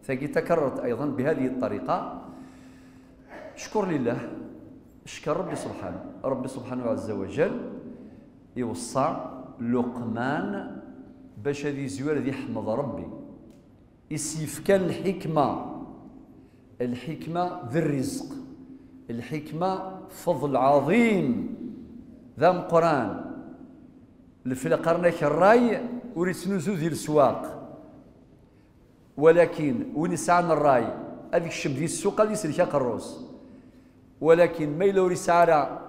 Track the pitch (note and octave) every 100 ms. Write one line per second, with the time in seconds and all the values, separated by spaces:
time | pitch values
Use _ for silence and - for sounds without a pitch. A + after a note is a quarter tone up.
0 | - C3 C#3+ E3+ D#3+ E3 C#3 - B2 A#2
1 | D3 G#2+ C3 D3 C3 B2+ A2 G2+ A2+ F3
2 | - - - - - - - - - -
3 | - - - - - - - A3 G3 D3+
4 | A#2+ B2 - - - - - - - -
5 | - - - D#3 F3 D3+ - G2 F#2 E2+
6 | - - C3 B2+ B2+ - A2 B2+ A#2+ G#2+
7 | F#2+ G2+ F#2+ G#2 F#3 A#3+ - - - -
8 | - - - - - - A#2 G#2+ - C3+
9 | C#3+ - - - - - A#2 B2 A#2+ -
10 | A2+ A2 B2+ D3+ G3 G3 C4 - - -
11 | - - - - G#2+ C#3 D3 C3+ C3+ -
12 | C#3 D3+ B2+ C3 - A2 G#2 A#2 C#3+ -
13 | E2+ - - - - - _ _ _ _
14 | _ D3+ - D#3+ D#3 - - G3 F3+ -
15 | F#3 F#3 - D#3 C3 F#2 - - - -
16 | - - - - - - - - B2 B2
17 | - D3 - E3+ F3+ - A#2 C#3+ D#3+ C#3
18 | C3 - - - - - - - - -
19 | - A#2 A#2+ D#3 D3 D#3 F#3 F#3 - -
20 | - - - D#3 C#3+ C3 C3 C#3+ C3+ G#3+
21 | A#3 G3+ D3 - - - - - - -
22 | - - - - D#3 F3+ - E3 E3 C#3+
23 | A2 F#2 - - - - - - - -
24 | - - - _ B2+ B2+ D#3+ D#3+ E3 E3+
25 | F3 E3 D3+ D3+ F#3 A#3+ A#3+ G#3 - -
26 | - D#3+ F3+ F3 F#3 G3 D3+ G3 E3 C#3+
27 | - D3+ C3 G2+ - - - - - -
28 | - - - - _ _ _ _ _ _
29 | _ - D#3 E3+ E3 - D3+ A#2+ - -
30 | E3+ F3 - F3 E3+ D#3 D3 C3 G#2+ -
31 | - - - F3 E3 - E3 C3+ E3 -
32 | G3+ G3 G#3+ G#3+ D#3 C#3 F3 C#3+ B2 G2+
33 | - - - - - - - - - -
34 | _ _ D3+ E3 E3+ - D3+ D3 G3 F#3+
35 | F#3 F3 - E3+ E3+ D#3 C3+ -